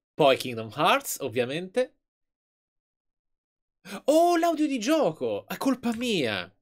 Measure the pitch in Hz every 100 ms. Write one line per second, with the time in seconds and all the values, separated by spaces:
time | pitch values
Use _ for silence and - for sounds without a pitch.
0 | _ - 143 127 131 113 110 135 170 254
1 | 180 - 135 117 120 151 185 247 262 _
2 | _ _ _ _ _ _ _ _ _ _
3 | _ _ _ _ _ _ _ _ 185 196
4 | - 311 349 339 339 302 302 269 214 320
5 | 208 - 120 101 - - 277 254 240 226
6 | 247 196 120 98 87 _